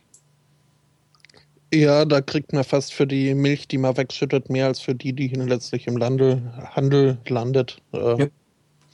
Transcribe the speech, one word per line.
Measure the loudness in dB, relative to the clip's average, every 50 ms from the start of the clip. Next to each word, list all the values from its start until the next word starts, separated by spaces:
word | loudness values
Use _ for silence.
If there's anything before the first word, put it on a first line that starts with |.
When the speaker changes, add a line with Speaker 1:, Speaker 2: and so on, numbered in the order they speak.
| _ _ -20 _ _ _ _ _ _ _ _ _ _ _ _ _ _ _ _ _ _ _ _ _ _ _ _ _ _ _ _ _ _ _ 2
Speaker 1:
Ja, | 4 4 6 6 4 4
da | 4 2 2
kriegt | 2 0 -4 -6 -4 -2 -2
man | -2 0
fast | 0 0 -2 -2 -2 -2
für | -2 0
die | 0 0 0 0 0 0
Milch, | 2 2 0 0 -2 -4 -4
die | -4 0
man | 0 0 0
wegschüttet, | 0 -2 -4 -4 -6 -2 -2 0 -2 -2 -2
mehr | -2 0 0
als | 0 -2 -2
für | -4 -6 -6
die, | -4 -4 -6 -4
die | -4 -4 -4
hier | -4 -4 -2
letztlich | -2 -2 -4 -4 -6 -8 -6 -4
im | -4 -4
Lande-, | -2 -2 0 2 2 2 2 2 0 -2 -8 -12 -14 -16 -8 -4
Handel | 0 2 2 4 4 4 4 2 -2 -4
landet. | -4 -4 -2 -2 0 0 0 0 -2 -6 -16 _ _ -8
Äh, | -4 -2 0 0 0 0
Speaker 2:
Ja. | -2 -4 _ _ _ _ _ _ _ _ _ _ _